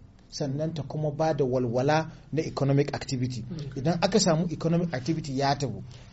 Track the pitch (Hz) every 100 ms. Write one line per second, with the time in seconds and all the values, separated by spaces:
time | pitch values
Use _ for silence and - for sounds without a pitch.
0 | - - - - 143 135 160 160 - 156
1 | 151 143 160 147 131 127 127 120 139 156
2 | 156 - - 139 147 - 139 139 139 117
3 | - 131 127 123 104 - - 135 151 170
4 | 196 214 185 156 175 156 165 170 170 127
5 | 170 156 143 131 139 143 135 98 - -
6 | -